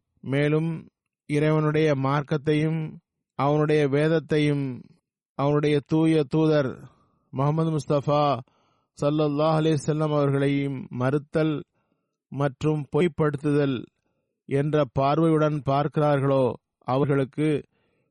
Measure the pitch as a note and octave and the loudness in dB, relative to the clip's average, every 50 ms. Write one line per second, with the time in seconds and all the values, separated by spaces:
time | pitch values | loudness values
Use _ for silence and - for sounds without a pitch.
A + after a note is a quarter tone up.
0 | _ _ _ _ - - C3+ C#3 D3 D3 D3+ D#3 D#3+ E3 D#3+ D#3+ - - _ _ | _ _ _ _ -8 -4 -2 0 0 0 0 0 -2 -2 -6 -8 -12 -18 _ _
1 | _ _ _ _ _ - D3 D3 D3+ D3+ D#3 D#3 D#3 D3+ D3+ D#3 D#3 D#3 D3 C3+ | _ _ _ _ _ -4 -2 0 2 2 2 2 2 0 2 2 2 2 2 0
2 | C3+ C3+ C#3 D3 C#3+ - D#3+ D3+ B2+ D#3 D3+ D3+ D#3 D#3+ D#3+ D#3+ D#3 D3+ - E3+ | 0 0 0 -2 -2 -2 -4 -4 -2 0 0 0 0 -2 -2 -4 -6 -8 -12 -16
3 | _ _ _ _ _ _ _ - C3 C#3+ D3 D3+ D3+ D3+ D3+ D3+ D3 C#3 C3 C#3+ | _ _ _ _ _ _ _ -2 0 0 2 2 2 2 2 2 2 2 2 2
4 | D3+ D#3+ E3 D#3+ C3+ C#3+ D#3+ D3+ D3+ D3 C#3+ C#3+ C#3 C3+ B2 - - - _ _ | 2 2 2 0 0 0 0 0 2 2 0 -2 -4 -6 -8 -10 -14 -20 _ _
5 | _ _ _ _ _ _ _ - C#3 C#3+ D3 D3 D3+ D3 D3+ C#3+ - - D#3+ D#3+ | _ _ _ _ _ _ _ -4 -2 0 2 2 2 2 0 0 0 0 0 2
6 | D#3+ D#3+ D#3+ D#3 D3 B2+ - D#3 D#3+ D#3 D3+ D3+ C3+ B2 - - - - _ _ | 2 2 2 2 0 0 0 0 2 2 2 2 0 -2 -4 -10 -16 -20 _ _
7 | _ _ _ _ _ _ - C3 C3+ D3 D3+ D#3+ D#3+ D#3+ D#3+ D3+ - - D3+ C#3+ | _ _ _ _ _ _ -4 -2 -2 0 0 0 0 -2 -2 -4 -2 -2 -2 0
8 | - D3+ D3 D3 D3 C#3+ C3+ A#2 B2 _ _ _ _ _ _ _ _ _ _ - | 0 0 0 2 2 0 0 -2 -6 _ _ _ _ _ _ _ _ _ _ -4
9 | D3 C#3+ D3+ D#3 D3+ D3+ C#3+ C#3+ D3+ D#3+ D#3+ D#3 D#3 D#3+ D#3+ C#3 - - D3+ D3+ | -2 -2 0 0 0 0 0 0 0 0 2 2 2 0 0 0 -2 -2 -2 -2
10 | D#3 D3+ D3 D3 C#3+ C#3 C3+ C#3 C#3 C#3 C#3+ C#3 C#3 C#3 C#3 B2+ - - - A#2+ | 0 0 0 0 0 0 0 0 0 0 0 0 -2 -4 -6 -8 -10 -8 -6 -2
11 | B2 C3 C#3 D3+ C#3 - - E3 D#3 D#3+ D3+ C#3 - _ _ _ _ _ _ _ | -2 0 0 -2 -2 -4 -2 -2 0 0 -2 -4 -8 _ _ _ _ _ _ _
12 | _ _ _ _ _ - - C3 C#3 C#3+ B2 - - D3+ D#3 D3+ C#3 - - D3 | _ _ _ _ _ -10 -6 -4 -4 -4 -4 -2 -2 -2 -2 -2 -4 -4 0 0
13 | F3+ F3 C#3+ - D#3+ D3+ C#3+ C#3 - D3+ C#3+ D3 C#3+ C#3 C3 A2+ - - _ _ | 0 0 0 0 -2 -2 -2 -2 -2 0 0 2 2 0 -2 -4 -6 -12 _ _
14 | _ _ _ _ _ _ _ _ _ - C3 C#3 C#3+ D#3 D3 D3+ C#3+ A#2 - C3+ | _ _ _ _ _ _ _ _ _ -4 -2 -2 0 0 0 0 0 0 -2 0
15 | C3+ C#3 D3 D#3 E3 E3 D#3+ D3+ D3+ D3+ D3+ D3 B2 C3+ C3+ C#3 D3 D3+ - D#3 | 0 2 2 2 2 4 4 2 2 0 0 -2 -2 0 0 0 0 -2 -2 0
16 | D3 D3 C#3+ C#3 C3 C#3 C3+ C3+ C3 A#2+ - - _ _ _ _ _ - B2+ C3+ | 0 2 2 2 2 2 2 2 2 0 -2 -4 _ _ _ _ _ -2 0 0
17 | C#3+ C#3 C#3+ C#3 C3+ - - - D3+ D#3 D3+ C3+ - _ _ _ _ _ _ _ | 2 2 0 0 -2 -2 -4 -4 -2 -2 -2 -2 -6 _ _ _ _ _ _ _
18 | _ _ | _ _